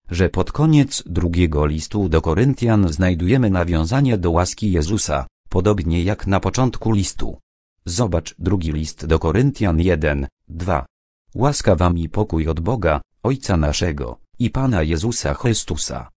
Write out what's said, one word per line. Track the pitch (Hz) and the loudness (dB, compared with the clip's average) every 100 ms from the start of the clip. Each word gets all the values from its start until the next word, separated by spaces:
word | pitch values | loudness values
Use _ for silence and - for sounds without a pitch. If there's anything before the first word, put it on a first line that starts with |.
| - | -8
że | 85 87 | 0 0
pod | - 104 | 2 -2
koniec | - 156 151 135 - - | 0 4 4 4 -2 -4
drugiego | 85 85 85 85 76 76 | -2 0 2 2 2 0
listu | 78 - 104 95 | -2 -4 -2 2
do | 80 | 2
Koryntian | - 87 131 131 117 107 90 | 2 2 2 2 2 2 2
znajdujemy | 76 92 82 90 131 110 | 2 0 0 2 2 2
nawiązanie | 92 87 82 80 131 135 107 | 2 0 0 0 2 2 2
do | 85 | 2
łaski | 82 90 - 104 | 2 0 -2 0
Jezusa, | 87 76 104 - 69 64 - - | 0 0 0 0 -2 -6 -14 -4
podobnie | 92 92 101 85 87 | 0 2 2 0 0
jak | 87 110 95 | 0 -2 0
na | 98 | 0
początku | 95 127 127 - 110 | 0 0 0 0 0
listu. | 107 92 - - - _ _ _ _ | 0 0 -2 -4 -4 _ _ _ _
Zobacz | 90 87 113 82 - - | -6 -2 0 0 -4 -6
drugi | 92 101 80 | -2 0 0
list | 76 78 - 78 | -2 -4 -6 0
do | 80 | 0
Koryntian | 82 92 135 - 101 80 | 2 2 2 0 0 2
jeden, | 90 80 76 71 69 - - | 2 2 0 -2 -4 -10 -16
dwa. | 82 90 76 - _ _ _ _ | -10 -4 -4 -4 _ _ _ _
Łaska | - 139 143 - 87 | -2 0 0 2 4
wam | 90 85 | 2 0
i | 82 | -2
pokój | - 104 82 78 | -4 -2 -2 -2
od | 80 | -2
Boga, | 82 120 82 73 - _ | -2 -2 0 0 -4 _
Ojca | 110 135 - 87 | -4 -4 0 0
naszego, | 76 - 90 71 58 - - - | 0 0 -4 -4 -8 -12 -20 -6
i | 117 | -4
Pana | 127 135 101 | 0 0 0
Jezusa | 78 82 110 117 73 | 0 -2 -2 -4 -4
Chrystusa. | - 123 107 - 82 - 64 - | -2 -2 -2 -2 -6 -6 -8 -14